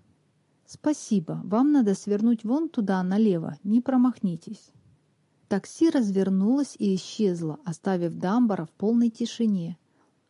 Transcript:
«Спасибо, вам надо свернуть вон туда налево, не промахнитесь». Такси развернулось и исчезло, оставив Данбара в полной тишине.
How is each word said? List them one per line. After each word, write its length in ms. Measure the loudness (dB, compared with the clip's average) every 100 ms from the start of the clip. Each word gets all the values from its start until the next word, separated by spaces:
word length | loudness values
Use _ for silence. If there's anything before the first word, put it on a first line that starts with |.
| _ _ _ _ _ _
«Спасибо, 800 | _ -6 -4 -4 -2 -2 -2 -8
вам 280 | -2 2 4
надо 220 | 4 2
свернуть 500 | 0 -2 0 2 0
вон 240 | 0 -2 -2
туда 340 | -2 0 0
налево, 560 | 0 2 2 2 -4 -8
не 180 | 0 0
промахнитесь». 920 | 2 2 2 0 -4 -4 -10 -18 _ _ _ _ _ _ _ _ -4
Такси 420 | -4 -4 0 2
развернулось 840 | 2 2 2 2 2 2 2 -2 -2
и 160 | -2
исчезло, 640 | -2 -4 -2 0 0 -4 -6
оставив 500 | -8 -6 -2 -2 -2
Данбара 500 | -2 0 2 2 0
в 60 | -6
полной 400 | -4 0 2 0
тишине. 680 | -2 -6 -2 -2 -2 -4 -10 _ _ _ _